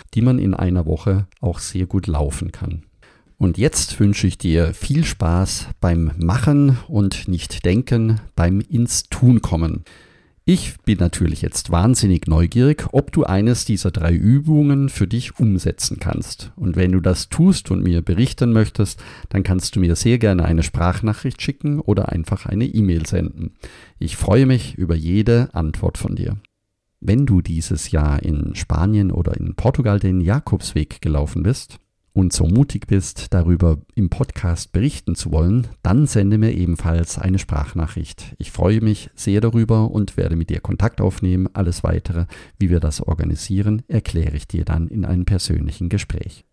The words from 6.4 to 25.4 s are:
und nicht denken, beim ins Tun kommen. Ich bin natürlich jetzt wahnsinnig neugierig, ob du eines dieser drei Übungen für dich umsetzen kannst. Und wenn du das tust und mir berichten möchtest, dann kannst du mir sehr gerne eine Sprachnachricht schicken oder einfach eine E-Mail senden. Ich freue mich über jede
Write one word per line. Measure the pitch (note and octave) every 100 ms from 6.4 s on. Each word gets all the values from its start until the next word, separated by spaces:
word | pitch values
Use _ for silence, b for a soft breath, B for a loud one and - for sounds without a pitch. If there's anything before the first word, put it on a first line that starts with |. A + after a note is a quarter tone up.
| D3+ C#3+ C#3+ B2 -
und | G#2 G2 - -
nicht | F2 - -
denken, | F2+ G2+ C3 A#2+ A2 A2 - -
beim | F2 F#2+
ins | A#2 A#2 A#2+ -
Tun | - - B2 A#2+
kommen. | - E2+ E2 D#2 B B B B B B -
Ich | F3+ - -
bin | - G2
natürlich | E2+ - E2+ D#2
jetzt | - - -
wahnsinnig | E2+ G#2+ B2 G2+ F2 -
neugierig, | D#2+ E2+ A#2+ C3 D3+ -
ob | C#3+ -
du | -
eines | - F#2+ G#2+ A#2+
dieser | - G2+ F2
drei | E2 E2
Übungen | E2+ G#2 C#3 D3+ D3+ C#3+ C#3 C#3
für | - F#2+
dich | A2+ - -
umsetzen | A2+ F#2 - - - -
kannst. | E2 - - - -
Und | - F2+ F2
wenn | F#2
du | F#2
das | F2+ F2+ -
tust | - F3+ F3+ -
und | F#2
mir | F#2+ E2+
berichten | E2 F2 C3 - A#2+
möchtest, | A2 G#2+ - G2+ - B B -
dann | F#2+
kannst | F#2 F2+ -
du | -
mir | F2 E2
sehr | A2+ A#2+
gerne | A2 F2+
eine | E2 E2
Sprachnachricht | E2 - F2 - A2 G#2+ C3+ -
schicken | - C3+ D3 D3
oder | - G3+ -
einfach | F2 E2 F#2+
eine | - G2+ B2
E-Mail | - G2+ E2+ D#2
senden. | F2+ D#2+ D2+ E2+ B B B B -
Ich | - -
freue | - A2+
mich | C3 B2+ - -
über | F2
jede | E2 D#2 G2 G#2+ A#2